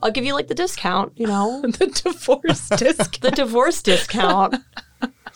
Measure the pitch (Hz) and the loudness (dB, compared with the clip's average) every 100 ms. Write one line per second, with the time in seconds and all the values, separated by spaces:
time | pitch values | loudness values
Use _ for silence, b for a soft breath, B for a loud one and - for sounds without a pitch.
0 | - 262 262 285 - 262 359 - - 185 | -2 0 -2 -2 -4 -4 -4 -4 -2 -2
1 | - - 220 202 214 269 254 - 381 - | -2 -4 -2 0 -2 -2 -2 0 0 0
2 | 359 339 - 269 330 - - 208 262 302 | -4 -2 0 0 0 -2 0 2 2 2
3 | 196 - 254 269 247 233 302 - 208 180 | -2 -2 0 0 0 2 2 2 2 2
4 | - 214 180 190 190 262 - - - - | 2 0 2 2 2 -2 -8 -20 -20 -8
5 | 240 - - | -8 -8 -20